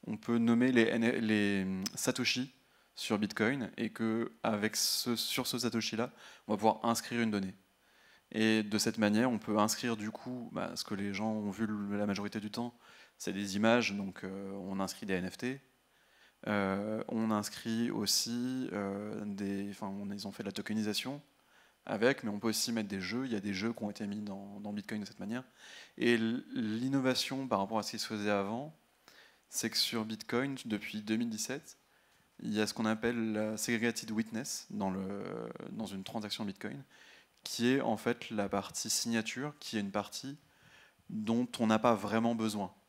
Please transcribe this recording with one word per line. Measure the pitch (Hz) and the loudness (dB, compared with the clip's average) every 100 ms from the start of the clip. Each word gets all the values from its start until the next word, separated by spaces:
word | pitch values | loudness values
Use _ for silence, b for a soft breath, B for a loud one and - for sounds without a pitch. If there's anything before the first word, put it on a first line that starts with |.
| - | -6
on | 110 | -8
peut | - 117 | 0 4
nommer | 117 117 127 | 6 6 8
les | 123 | 8
N-, | 113 117 113 123 | 8 6 4 2
les | 110 107 101 98 95 95 92 - | 4 4 4 2 0 -2 -4 -2
Satoshi | - 123 120 - 139 - b b b - | -2 0 0 0 -2 -8 b b b -10
sur | - 107 | 0 0
Bitcoin | 104 - 110 139 110 - | 0 2 2 2 -4 -4
et | 113 | -4
que | - 113 110 117 - | 0 0 0 -2 -2
avec | 120 107 107 - | 0 2 0 2
ce, | - - - 113 | 0 0 0 0
sur | - - 127 | 0 0 0
ce | 123 | 0
Satoshi-là, | 120 113 107 110 123 B B B - | 0 0 -2 -2 -4 B B B -2
on | |
va | 104 | 4
pouvoir | 110 - 113 | 4 4 2
inscrire | 117 - 120 | 0 0 -2
une | 113 | 0
donnée. | 104 95 92 _ _ b b b b b | 0 -2 -8 _ _ b b b b b
Et | - 110 110 | 2 6 6
de | 104 104 | 4 2
cette | 113 113 | 2 4
manière, | 107 107 127 | 4 6 4
on | 110 | 0
peut | - 107 | 0 4
inscrire | 104 - 123 113 | 4 2 -2 -2
du | 107 | -4
coup, | - 120 123 - | -6 -8 -8 -6
bah, | - - - | -6 -6 -6
ce | |
que | - 101 | -6 -4
les | 101 | -4
gens | 98 110 | -2 -2
ont | 110 104 | 0 -2
vu | 95 110 | -2 -2
le, | 104 101 101 | -2 -2 0
la | 104 | 0
majorité | 98 101 110 | 0 -2 -6
du | 104 | -6
temps, | 120 120 - B B B B | -4 -6 -8 B B B B
c'est | - | -6
des | 95 101 98 | -2 -2 4
images, | 110 120 110 | 6 6 4
donc, | 101 98 90 | -2 -4 -6
euh, | 95 95 98 98 95 | -8 -8 -8 -8 -6
on | 98 | -2
inscrit | 95 - 101 | -2 -4 -2
des | |
N | 95 92 | 0 0
F | - | -4
T. | 123 135 _ _ _ b b b b b - | -6 -6 _ _ _ b b b b b -2
Euh, | 104 98 98 104 110 - | 2 2 0 -2 -4 -2
on | 113 110 | 0 2
inscrit | 107 104 - 117 113 117 | 2 0 -6 -4 0 0
aussi, | 107 101 - - 120 123 131 127 | 0 2 0 0 -2 -4 -4 -4
euh, | 98 98 98 104 107 104 | -4 -4 -4 -6 -6 -6
des, | 98 101 98 101 | -4 -2 -2 -4
enfin, | 98 101 | -6 -8
on, | 98 101 | -6 -6
ils | 101 101 | -6 -8
ont | |
fait | 98 | -8
de | 98 | -8
la | |
tokenisation | 95 101 107 107 101 127 143 - _ b b b b - | -6 -2 0 0 -2 -4 -8 -12 _ b b b b -6
avec, | 104 117 135 | 4 4 4
mais | 113 | -2
on | 104 | 0
peut | 113 | 0
aussi | 107 - | 0 0
mettre | 113 101 | -2 -2
des | 98 | -4
jeux. | 92 117 131 | -4 -4 -2
Il | |
y | 110 | -2
a | |
des | 101 | -2
jeux | 95 110 | -2 -2
qui | 117 | -2
ont | 107 | -6
été | 101 104 | -4 -6
mis | 104 | -4
dans, | 104 98 101 101 | -6 -8 -12 -12
dans | 104 | -8
Bitcoin | 101 98 107 | -8 -6 -6
de | 101 | -8
cette | - | -10
manière. | 101 120 127 B B B B - | -6 -6 -8 B B B B 0
Et | 120 117 | 4 4
l-, | 113 117 - | 4 -2 -4
l'innovation | - 110 107 127 139 131 127 - 135 135 | -4 -2 0 0 2 4 2 0 -4 0
par | 107 | 0
rapport | 98 110 | 2 0
à | |
ce | 101 | -2
qui | 107 | -6
se | - | -4
faisait | 110 104 | -2 2
avant, | 104 98 117 147 - _ _ B B B B B | 2 2 -4 -8 -14 _ _ B B B B B
c'est | - 117 | -4 -2
que | - | 0
sur | - 117 | 0 0
Bitcoin, | 110 110 - 120 135 135 120 | -2 -6 0 0 0 -4 -2
depuis | 107 - 107 | -4 -2 -8
deux | 104 113 | 0 0
mille | 120 | 2
dix-sept, | 107 - 135 - - b b b b b _ | -2 -4 -6 -10 -20 b b b b b _
il | - | -2
y | 107 | 2
a | 107 | 2
ce | |
qu'on | - 110 | 2 2
appelle | 110 117 120 113 | 2 2 0 0
la | 107 107 110 | 0 -2 -2
segregated | - 117 120 113 113 | 0 2 2 0 -2
witness | 110 113 107 143 - - | -2 0 -2 -6 -8 -8
dans | 107 95 | -2 0
le, | 92 95 101 95 95 57 - - | 0 -4 -6 -6 -6 -8 -10 -10
dans | - 104 | -8 -8
une | 95 | -8
transaction | 95 117 104 - | -8 -6 -6 -4
Bitcoin, | 104 98 107 139 135 B B B B B | -6 -6 -8 -8 -12 B B B B B
qui | - - 120 | -8 0 4
est | 135 | 4
en | 120 110 | 2 0
fait | - 117 - | 0 -2 -4
la | 107 101 | -2 0
partie | 101 92 - 110 | 0 -2 -6 -2
signature, | - 117 117 110 - 143 143 | 0 2 0 0 -4 -8 -8
qui | - 110 | -4 -2
est | |
une | 101 | 0
partie | 104 101 - 131 147 B B B B B B _ | -2 -4 -8 -10 -12 B B B B B B _
dont | 110 107 117 123 - | -6 0 2 2 2
on | 110 | 4
n'a | 110 | 6
pas | 120 | 6
vraiment | 110 101 110 117 113 | 4 4 2 4 2
besoin | 110 104 92 - | 0 0 -4 -8